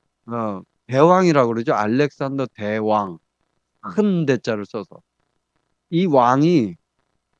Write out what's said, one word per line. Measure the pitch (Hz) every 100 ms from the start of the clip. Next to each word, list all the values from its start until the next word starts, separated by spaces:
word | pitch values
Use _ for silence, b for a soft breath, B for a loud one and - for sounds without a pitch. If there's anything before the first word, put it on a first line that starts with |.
| _ _ -
어, | 117 110 95 - _ -
대왕이라고 | 131 165 185 180 143 120
그러죠. | 113 120
알렉산더 | 113 104 127 147 - 139 135 127 -
대왕. | 104 110 107 107 98 82 _ _ _ _ _ _
큰 | 202 185 208 175 139
대자를 | 127 - 104 98
써서. | 113 92 - _ _ _ _ _ _ _ _ _
이 | 165 185
왕이 | 139 120 135 160 165 104 - _ _ _ _ _ _